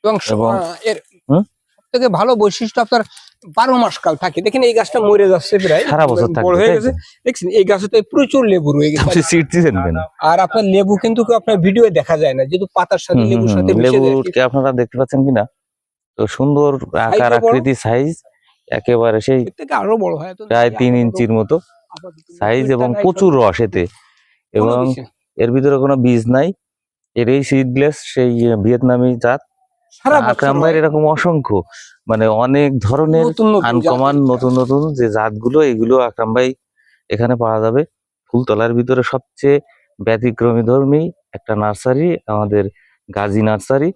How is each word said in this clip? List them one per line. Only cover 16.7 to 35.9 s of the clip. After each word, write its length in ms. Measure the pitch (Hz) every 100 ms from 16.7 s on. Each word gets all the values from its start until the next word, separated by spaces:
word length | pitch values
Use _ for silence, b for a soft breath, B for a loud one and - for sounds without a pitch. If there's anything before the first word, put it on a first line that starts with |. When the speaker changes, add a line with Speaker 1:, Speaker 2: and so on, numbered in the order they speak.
Speaker 2:
আকার 360 | 139 - - 113
Speaker 1:
সাইজও 300 | - 120 117
বড়। 180 | 117 131
Speaker 2:
আকৃতি 160 | 123
সাইজ 400 | 127 110 117 143 165 _ _ _ _ _
একেবারে 500 | 123 113 120 117 110
সেই 220 | 107 131
Speaker 1:
এর 80 | 120 -
থেকে 160 | 285
আরো 220 | 294 196 220
বড় 200 | 185 160
হয় 180 | 175
তো। 120 | 185 214
Speaker 2:
প্রায় 240 | 117 120
তিন 220 | 117 123
Speaker 1:
আপাতত 80 | 123
Speaker 2:
ইঞ্চির 320 | 117 110 117
মতো 240 | 113 110 160
Speaker 1:
আপাতত 760 | - _ _ - 180 _ _ -
Speaker 2:
সাইজ 280 | - 120 131
Speaker 1:
লেবুটা 180 | 127
Speaker 2:
এবং 80 | 123
Speaker 1:
নাই 100 | 123
Speaker 2:
প্রচুর 300 | 185 185 190
Speaker 1:
সব। 160 | 139 110
Speaker 2:
রস 120 | 90
এতে, 260 | 113 92 87
Speaker 1:
কোনো 840 | _ _ _ _ _ _ 104 110
Speaker 2:
এবং 140 | 120 127
Speaker 1:
বিসি 180 | 131 127 _ _ -
Speaker 2:
এর 160 | 117
ভিতরে 260 | 127 139 139
কোনো 180 | 139 135
বীজ 260 | 123 120 113
নাই। 240 | 131 127 - _ _ _ _ _
এর 140 | - 120
এই 160 | 135
সিডলেস 500 | 135 135 131 127 147 147
সেই 580 | - - 127 117 117 113
ভিয়েতনামি 540 | 104 120 127 123 127 120
জাত। 180 | 120 135 _ _ _ _ _
Speaker 1:
সারা 280 | _ 269 294
বছর 100 | -
Speaker 2:
আকরাম 300 | - 139 139
ভাইয়ের 220 | 156 160
Speaker 1:
হয়। 60 | 156
Speaker 2:
এরকম 180 | 151 151
অসংখ্য, 560 | 156 180 160 131 101 - B B B -
মানে 200 | 110 110
অনেক 520 | 110 123 139 143 135
ধরনের 480 | 104 135 156 160 160
Speaker 1:
নতুন 220 | 160 220
নতুন 320 | 208 120 120
জাত 120 | 113
Speaker 2:
আনকমন 160 | 123 135
Speaker 1:
একটা। 260 | 143 135
Speaker 2:
নতুন 180 | 123 127 127
নতুন 340 | 127 139 156
যে 160 | 139 117
জাতগুলো, 520 | 107 110 107 117 143
এগুলো 360 | 147 113 113